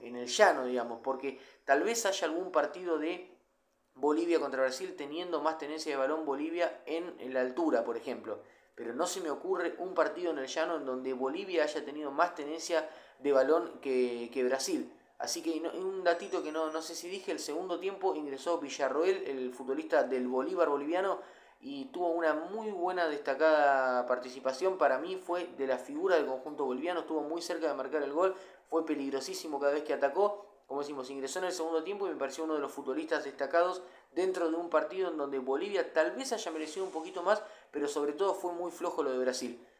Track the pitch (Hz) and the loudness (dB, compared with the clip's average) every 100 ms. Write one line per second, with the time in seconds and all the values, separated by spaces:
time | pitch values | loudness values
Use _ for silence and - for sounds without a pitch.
0 | 117 123 123 - 196 147 127 123 120 117 | -10 -8 -4 6 8 6 2 0 -2 -4
1 | 135 131 135 127 - - - 143 185 233 | -4 -2 -4 -8 -18 -12 2 4 4 2
2 | - 190 165 165 185 156 143 180 180 156 | 0 0 0 -2 0 2 0 -2 -2 0
3 | 156 180 185 - _ _ _ _ _ 131 | 0 -4 -10 -20 _ _ _ _ _ -2
4 | 143 151 170 160 143 131 131 127 185 - | 2 2 4 2 2 2 0 0 -8 -8
5 | 143 156 180 160 151 156 143 156 156 139 | -8 -6 -2 0 0 -2 -6 -6 -4 0
6 | 135 156 151 139 160 170 170 - - 165 | 0 0 -2 -2 -2 0 -2 -2 -6 -6
7 | 175 - 127 131 127 127 160 120 117 113 | -6 -10 -4 -2 0 2 2 2 0 -4
8 | 131 110 110 104 - _ _ - 117 123 | -6 -8 -8 -10 -10 _ _ -10 -8 -2
9 | 175 190 165 139 185 180 170 - 185 165 | -2 -2 -4 -6 -2 -2 -2 -4 -2 2
10 | 151 170 175 151 131 170 170 160 135 127 | 2 2 -2 -2 -4 -2 0 -2 -2 -4
11 | 131 127 131 170 196 170 151 151 - 147 | -4 -2 -2 -2 -2 0 2 -2 -6 -6
12 | 147 139 175 - 143 165 165 160 156 - | -4 2 2 2 -8 -6 0 0 0 -10
13 | - - 143 135 131 165 160 131 139 127 | -20 -4 4 6 8 4 2 -6 0 2
14 | 123 120 120 131 123 131 - 151 - - | 2 0 -4 0 2 2 0 -2 -4 -12
15 | _ _ - 170 160 156 165 - 190 190 | _ _ -4 -2 -2 -2 -4 -4 -4 2
16 | 175 170 196 180 151 160 156 156 156 165 | 2 2 0 -4 -2 -2 -2 -2 -6 -10
17 | 175 196 190 151 - 151 185 170 190 190 | -8 -8 -6 -6 -4 -4 -4 -4 -4 -2
18 | 190 151 147 135 175 160 139 - 135 143 | -2 0 -4 -4 -2 -2 -2 0 0 4
19 | 180 190 - 135 127 127 127 143 156 156 | 2 2 -2 -4 -4 -6 -4 -4 2 2
20 | 131 127 123 127 147 180 160 143 147 180 | 4 0 2 0 0 2 4 4 0 0
21 | 196 175 - - - _ - 139 135 - | 0 -2 -6 -20 -20 _ -12 -10 -10 -2
22 | 175 165 160 151 170 214 214 190 180 180 | 0 2 2 2 -2 -6 -4 -2 0 2
23 | 165 147 143 135 156 151 143 135 131 123 | 2 0 -2 4 6 8 8 6 4 2
24 | 127 123 127 135 131 131 185 185 143 131 | 2 0 0 -4 -4 2 0 4 4 4
25 | 170 190 - 175 170 - 135 127 - 147 | 0 -6 -2 -2 -2 -4 0 0 -2 -2
26 | 185 170 135 131 151 147 135 127 165 170 | 4 4 4 -2 -6 -4 -2 0 -2 -2
27 | 156 156 143 170 165 165 156 135 131 151 | -2 -4 -2 -6 -4 -2 0 -2 -2 -2
28 | 139 147 190 190 - - _ 165 160 147 | 0 2 2 0 -12 -20 _ -2 0 -2
29 | 135 131 - 180 160 139 143 151 151 139 | 0 -2 -4 -8 -6 0 2 2 0 2
30 | 139 160 208 208 - - _ 135 143 143 | 2 4 2 2 -10 -20 _ -6 -4 -6
31 | 127 139 131 180 185 175 160 160 160 202 | -8 -6 -4 -2 -2 -2 0 0 0 -4
32 | 190 147 135 - 160 151 139 - 135 139 | -4 -2 -4 -2 -2 0 -2 -4 -4 -4
33 | 151 151 143 135 135 170 180 180 - - | 0 -2 -2 -4 2 4 4 0 -10 -20
34 | _ 165 185 180 165 165 170 156 156 190 | _ 0 0 2 0 0 2 2 2 -2
35 | 185 156 139 139 127 139 202 190 - 160 | -2 0 -2 -2 0 0 2 0 2 2
36 | 165 202 262 220 175 160 156 196 190 160 | 2 0 -4 -4 -4 -6 -6 -6 -6 -6
37 | 170 180 175 208 - - - 147 143 147 | -6 -2 2 2 0 -16 -10 -4 -2 0
38 | 147 147 196 190 180 170 175 170 170 165 | -2 0 0 0 -4 -4 -6 -4 -4 0
39 | 143 127 127 127 123 - - | 0 2 0 0 -6 -8 -16